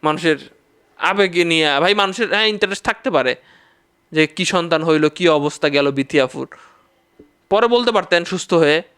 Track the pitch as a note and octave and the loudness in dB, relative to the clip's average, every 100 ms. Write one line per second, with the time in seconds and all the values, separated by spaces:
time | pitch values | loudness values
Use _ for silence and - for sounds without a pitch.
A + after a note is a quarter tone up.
0 | D3+ D3+ E3 C#3+ - _ _ _ _ _ | -2 -2 -2 -2 -6 _ _ _ _ _
1 | D#3+ G3 F#3+ E3+ E3+ D#3+ D#3 C#3 F3 G#3 | -2 2 0 2 0 2 2 2 2 2
2 | G3 F#3 A3 G3+ A3 G#3 G3 G3 - G#3+ | 0 -2 -2 0 0 0 -4 -4 -6 -4
3 | C4 D#3+ B2+ B2+ _ _ _ _ _ _ | -2 0 0 -4 _ _ _ _ _ _
4 | _ D#3 D#3 - F3+ F#3 E3+ D#3+ E3 D#3 | _ -2 -2 -2 -2 -2 0 -2 0 2
5 | D3+ D3+ F3 D3+ D3 - D3+ C#3+ C#3+ C#3 | 0 2 2 2 0 -2 -2 0 0 -2
6 | C3+ D3 B2+ C3+ C3 - - _ _ _ | -2 0 0 -4 -14 -14 -20 _ _ _
7 | _ _ - _ _ G3+ A#3 A#3+ A#3+ A3 | _ _ -20 _ _ 0 2 2 0 -2
8 | E3+ F3 E3+ F#3 - F3 D3+ D#3 - | 0 -2 -2 -8 -2 2 2 0 -4